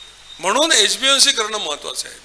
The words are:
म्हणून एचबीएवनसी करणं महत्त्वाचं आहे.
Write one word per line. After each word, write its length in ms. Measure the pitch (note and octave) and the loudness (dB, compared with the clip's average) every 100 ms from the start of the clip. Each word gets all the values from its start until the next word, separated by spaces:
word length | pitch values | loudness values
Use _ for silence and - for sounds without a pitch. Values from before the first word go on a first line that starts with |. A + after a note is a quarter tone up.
| - - - - | -20 -20 -20 -6
म्हणून 320 | E3+ A#3+ E4 | 0 2 4
एचबीएवनसी 600 | B3 G#3 G3 C4+ C4+ C4 | 4 2 2 2 2 2
करणं 260 | A#3 G#3+ G#3+ | 0 -4 -6
महत्त्वाचं 500 | F3 D3 - - - | -6 -8 -8 -10 -10
आहे. 100 | - | -12